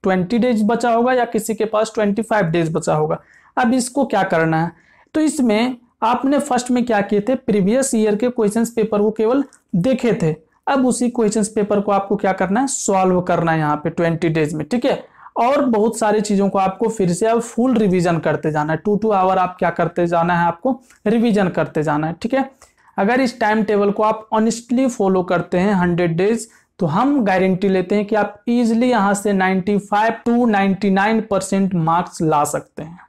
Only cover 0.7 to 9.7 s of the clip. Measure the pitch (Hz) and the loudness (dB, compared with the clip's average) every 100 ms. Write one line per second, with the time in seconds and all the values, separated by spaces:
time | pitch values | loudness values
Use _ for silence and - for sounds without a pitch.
0.7 | 233 240 226 247 254 233 220 214 214 214 | 2 2 2 2 2 0 -2 -4 -4 -2
1.7 | 214 220 226 208 208 214 214 170 170 160 | 0 -2 0 0 0 0 0 0 0 0
2.7 | 165 165 156 156 160 - _ _ - 240 | -2 -2 0 -2 -4 -10 _ _ -2 0
3.7 | 254 240 285 269 208 190 165 160 160 170 | 0 -2 -2 -2 0 0 0 2 0 -2
4.7 | - _ _ _ 311 311 302 247 208 254 | -6 _ _ _ -2 0 0 2 2 0
5.7 | 254 _ - 226 247 269 285 277 247 247 | -4 _ -4 -2 0 0 0 0 -2 0
6.7 | 247 240 208 202 208 208 262 - 214 190 | -2 0 0 0 0 0 -2 0 0 2
7.7 | 247 262 226 214 208 247 247 208 226 233 | 2 0 0 0 0 -2 0 0 0 -2
8.7 | 233 208 202 214 214 220 277 269 _ _ | -2 -2 0 0 0 0 0 -2 _ _